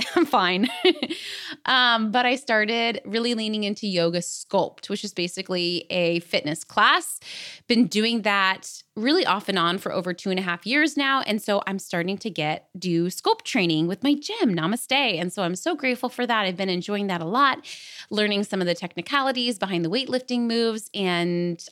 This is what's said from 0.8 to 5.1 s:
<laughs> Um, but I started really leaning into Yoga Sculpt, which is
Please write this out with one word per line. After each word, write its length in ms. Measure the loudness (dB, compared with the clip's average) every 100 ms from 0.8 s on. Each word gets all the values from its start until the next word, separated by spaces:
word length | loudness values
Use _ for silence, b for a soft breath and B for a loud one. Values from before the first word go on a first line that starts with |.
<laughs> 240 | 2 2 -2 -8 B B B -6 0
Um, 460 | 4 4 4 2
but 140 | 2 2
I 100 | 0
started 640 | 2 2 2 0 0 -2 -4
really 280 | -2 0 -2
leaning 280 | -2 -2
into 220 | -2 -2 -2
Yoga 340 | 2 2 0
Sculpt, 720 | -4 -8 -2 0 0 -4 -8
which 140 | -8
is 100 | -6